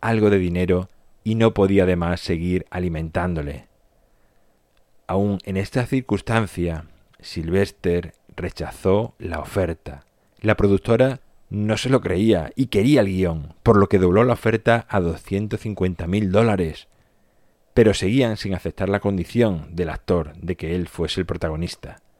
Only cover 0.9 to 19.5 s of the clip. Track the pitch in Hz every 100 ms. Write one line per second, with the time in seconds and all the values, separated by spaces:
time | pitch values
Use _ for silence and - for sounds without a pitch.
0.9 | _ _ _ 110 113 113 104 95 98 92
1.9 | 87 85 87 - 82 87 90 - 92 90
2.9 | 80 80 87 90 80 73 69 - _ _
3.9 | _ _ _ _ _ _ _ _ _ _
4.9 | _ - 95 101 98 - 95 98 131 120
5.9 | 135 123 101 - 113 101 - 85 80 80
6.9 | - _ _ - 85 80 95 98 - 90
7.9 | 87 80 _ _ - 85 - 76 - 95
8.9 | 101 120 _ 87 80 73 101 85 82 -
9.9 | 69 _ _ _ _ 107 104 104 98 -
10.9 | 113 131 127 _ _ - 104 104 104 127
11.9 | 131 - 90 110 92 78 - 127 101 120
12.9 | 143 98 92 90 80 76 - - 104 98
13.9 | 98 90 98 123 113 110 110 117 117 -
14.9 | 104 85 78 - 98 104 110 107 101 92
15.9 | 87 85 101 98 101 117 95 80 - -
16.9 | _ _ _ _ _ _ _ _ - 107
17.9 | 95 95 131 117 107 98 90 82 - 95
18.9 | 101 101 98 85 117 113